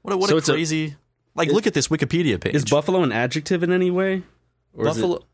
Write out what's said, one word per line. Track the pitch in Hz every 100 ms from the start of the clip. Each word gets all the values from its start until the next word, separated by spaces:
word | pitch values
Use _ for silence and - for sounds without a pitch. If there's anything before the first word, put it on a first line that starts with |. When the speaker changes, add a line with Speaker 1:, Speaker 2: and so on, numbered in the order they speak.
Speaker 1:
What | -
a, | 190
what | 196
Speaker 2:
So | 160
Speaker 1:
a |
Speaker 2:
it's | 151
a |
Speaker 1:
crazy. | 156 160 156 156 143 _ _ _
Like, | - 165
Speaker 2:
is, |
Speaker 1:
look | 190 220
at |
this | 156 127
Wikipedia | 156 139 165 160 95
page. | -
Speaker 2:
is | 147
buffalo | 113 143 147 185
an | 156
adjective | 110 123 156 147 180
in | 175
any | 185 180
way? | 180 190 190 180 _ _ _ _
Or | - 113
is | 117
it |
Speaker 1:
Buffalo. | 95 - _